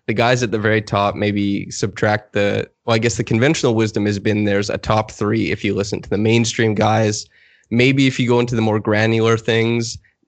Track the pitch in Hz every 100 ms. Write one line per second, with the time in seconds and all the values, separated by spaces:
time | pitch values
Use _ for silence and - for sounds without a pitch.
0 | - 113 117 127 117 107 107 110 104 101
1 | 101 101 104 101 101 101 98 - 107 -
2 | 107 107 - 104 101 104 - _ - 113
3 | 113 - 113 113 139 165 131 113 110 101
4 | 104 101 110 104 104 101 104 98 - 110
5 | 110 - 104 113 80 - 101 101 101 107
6 | - 98 110 117 113 - 110 107 107 110
7 | 107 107 - _ _ _ - 117 131 135
8 | 135 131 120 120 120 117 110 107 107 107
9 | 110 113 113 110 113 113 113 117 117 -
10 | - _